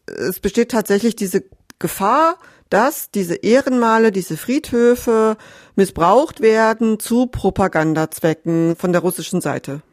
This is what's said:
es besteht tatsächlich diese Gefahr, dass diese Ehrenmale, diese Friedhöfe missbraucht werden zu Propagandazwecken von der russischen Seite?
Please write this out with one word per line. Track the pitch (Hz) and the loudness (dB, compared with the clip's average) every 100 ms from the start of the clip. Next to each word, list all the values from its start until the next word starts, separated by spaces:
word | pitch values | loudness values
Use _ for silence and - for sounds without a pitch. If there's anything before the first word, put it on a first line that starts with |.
| - | -14
es | 50 123 - | -8 -6 -4
besteht | 202 233 233 | -4 -2 0
tatsächlich | 226 208 202 226 - | 0 0 0 0 -2
diese | 196 196 - _ _ - | -4 -4 -6 _ _ -10
Gefahr, | 175 - 196 269 320 330 - _ - | -8 -4 0 2 0 -2 -10 _ -2
dass | 185 262 - - | 0 0 -2 -6
diese | 208 175 170 | -6 -4 -2
Ehrenmale, | 202 254 277 254 226 226 226 | 2 2 2 0 2 4 2
diese | 190 175 160 | 0 -4 -6
Friedhöfe | - 277 - 240 240 247 247 220 220 214 - - _ - | -4 -4 -2 2 2 2 0 2 0 -2 -10 -20 _ 0
missbraucht | 190 - 170 226 320 - | 0 2 4 4 2 2
werden | 226 220 220 226 226 214 | 2 4 2 2 -2 -2
zu | - 233 254 | -2 -2 -2
Propagandazwecken | - 196 208 185 160 160 156 156 - 165 156 170 165 165 170 | -2 -2 0 0 0 0 0 -2 -2 -2 -2 -2 0 0 -2
von | 180 | 0
der | 175 | 0
russischen | 180 175 160 180 | 0 -4 -6 -6
Seite? | 151 131 - 143 - | -4 -6 -8 -12 -14